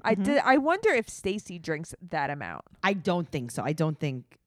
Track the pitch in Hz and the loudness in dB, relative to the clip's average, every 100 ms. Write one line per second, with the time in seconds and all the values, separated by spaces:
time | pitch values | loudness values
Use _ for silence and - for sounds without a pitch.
0 | - 220 190 285 - 269 285 381 440 285 | 0 2 4 4 6 4 4 2 4 2
1 | - - 190 202 - 180 160 156 165 - | 0 -6 -4 -4 -6 -8 -4 -4 -6 -14
2 | 180 156 139 143 90 80 - - 190 202 | -8 -4 -2 -4 -8 -10 -14 -2 0 0
3 | 165 175 165 147 120 123 123 156 160 147 | 0 0 -2 -4 -4 -4 -2 0 0 0
4 | 151 131 - - | -4 -6 -10 -20